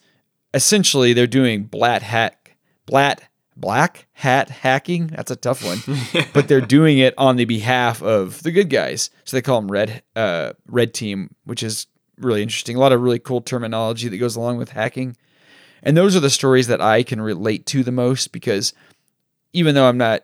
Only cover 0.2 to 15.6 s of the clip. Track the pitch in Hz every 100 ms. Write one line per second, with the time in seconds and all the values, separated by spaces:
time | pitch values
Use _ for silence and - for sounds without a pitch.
0.2 | _ _ _ 135 - 208 175 139 123 120
1.2 | 120 131 127 104 107 107 117 107 104 117
2.2 | 113 - _ _ _ _ - 131 139 -
3.2 | _ _ _ - 95 117 170 - _ -
4.2 | 135 135 - 131 135 135 - 175 165 160
5.2 | - 123 123 131 101 95 131 139 123 170
6.2 | 147 151 131 135 120 143 160 135 127 -
7.2 | 135 123 117 113 113 127 120 117 104 107
8.2 | 92 - 156 170 185 127 67 - - _
9.2 | - 131 127 120 101 101 110 113 _ 113
10.2 | 107 85 67 - - 120 117 - 107 98
11.2 | 90 _ - 117 113 110 - _ _ -
12.2 | 127 107 107 107 - 120 135 123 123 117
13.2 | - 123 - 127 113 113 113 117 117 98
14.2 | 120 113 117 120 117 113 117 127 127 120
15.2 | _ _ _ _